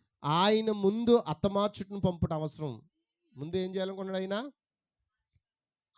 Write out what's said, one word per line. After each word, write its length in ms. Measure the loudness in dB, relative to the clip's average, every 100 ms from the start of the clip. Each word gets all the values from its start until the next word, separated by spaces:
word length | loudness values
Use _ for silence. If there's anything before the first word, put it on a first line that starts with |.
| _ _
ఆయన 480 | 0 4 4 4 2
ముందు 520 | 2 2 2 4 4 4
హతమార్చుటను 720 | -2 0 0 0 -2 -10 -2
పంపుట 340 | -2 0 -2
అవసరం. 560 | -2 -4 -6 -8 -8 -14 _ _ _ _ -14
ముందు 220 | -6 -4
ఏం 180 | -4 -4
చేయాలనుకున్నాడు 420 | -6 -6 -6 -4
ఆయన? 340 | -2 -4 -6 -12 _ _ _ _ _ _ _ _ _ _ _ _ _